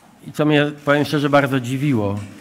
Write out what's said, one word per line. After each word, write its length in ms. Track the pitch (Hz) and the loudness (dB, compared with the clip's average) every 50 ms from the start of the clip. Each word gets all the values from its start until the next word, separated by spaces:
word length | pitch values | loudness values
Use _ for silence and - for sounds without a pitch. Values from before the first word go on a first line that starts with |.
| _ - - _ - | _ -20 -20 _ -18
i 40 | 151 | -10
co 140 | - - 151 | -4 -2 0
mnie, 260 | 151 151 147 147 147 151 - - | 2 4 4 2 0 -2 -6 -2
powiem 200 | 143 143 147 139 | 0 2 2 2
szczerze, 240 | - 156 147 143 143 | 0 -2 -2 0 2
bardzo 300 | 143 143 139 123 135 131 | 2 2 2 2 0 -2
dziwiło, 600 | 120 120 135 131 143 147 131 110 104 98 101 104 101 - - - | -2 -4 -4 -2 0 0 0 0 0 -2 -4 -4 -8 -12 -16 -20